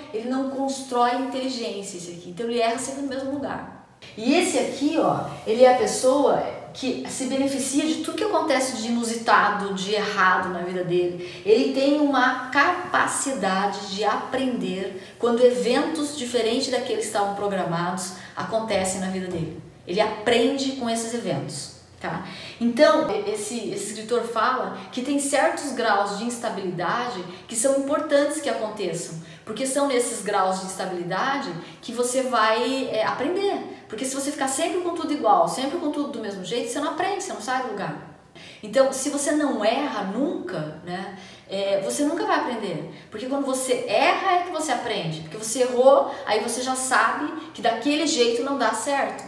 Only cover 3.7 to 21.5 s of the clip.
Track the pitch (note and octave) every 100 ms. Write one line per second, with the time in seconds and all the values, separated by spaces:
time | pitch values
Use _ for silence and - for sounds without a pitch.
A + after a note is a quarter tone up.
3.7 | - - - - G#3 A#3+ E4 F4 C4 -
4.7 | - D4 D#4+ - - - - G3+ A3+ B3+
5.7 | A3 G3+ - B3+ C#4+ B3 - - - -
6.7 | - B3+ - - - B3 C4+ C#4 C4+ -
7.7 | C#4 D#4 - - D#4+ G#4+ D#4+ D#4+ C4 C4
8.7 | A3 A3+ A#3 A3 A#3 - G3+ G3 F#3+ G3
9.7 | F#3 F#3+ G#3 G3+ G3 F#3 F#3+ F3+ F3+ F3+
10.7 | F3+ F3 F3 F3 F3 - - G3 A#3+ C4
11.7 | C4+ C#4+ D4+ C#4+ B3+ B3+ C4 - C#4 E4+
12.7 | F4+ - - - - C#4 C4 F#3+ F#3+ G3+
13.7 | G3 - F#3+ G#3 B3+ - C4 C4 A3 F#3
14.7 | F#3 G3 - - - A#3+ A#3 B3 B3 G#3+
15.7 | C4+ D#4+ D#4 D4 - A#3+ A#3+ A3 B3+ B3+
16.7 | B3 - G#3+ - G#3 G3+ G3 G3+ F#3+ E3+
17.7 | E3+ F3 F#3+ - - - - F#3 A3 G#3+
18.7 | F#3+ F#3+ F#3+ F#3+ F#3 F3+ E3+ D#3+ - -
19.7 | - - F#3 G#3+ - A#3+ A#3 C4+ C#4 C4+
20.7 | - A3+ A3+ A3+ A#3+ F#3+ C#3 -